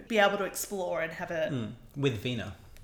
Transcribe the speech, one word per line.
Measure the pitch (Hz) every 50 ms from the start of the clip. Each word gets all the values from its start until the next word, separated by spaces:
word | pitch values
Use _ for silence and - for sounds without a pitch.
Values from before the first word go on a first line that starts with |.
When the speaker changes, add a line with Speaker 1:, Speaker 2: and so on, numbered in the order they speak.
| - -
Speaker 1:
be | 233 208
able | 202 202 196 196
to | 190
explore | 180 - - - - 208 190 180 175 175 160 160
and | 160 165
have | - 180 170
a | 170 160 156 -
Speaker 2:
Mm, | 139 123 110 104 - - - - -
with | 143 139 139 123 104 -
Vina. | 127 123 110 90 101 - - - - - -